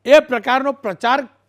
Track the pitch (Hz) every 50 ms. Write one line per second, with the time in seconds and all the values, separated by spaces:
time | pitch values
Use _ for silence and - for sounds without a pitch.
0 | - 240 285 311 247 - 247 226 202 269 254 262 269 277 269 - - 214 180 -
1 | - 233 262 294 262 - _ _ _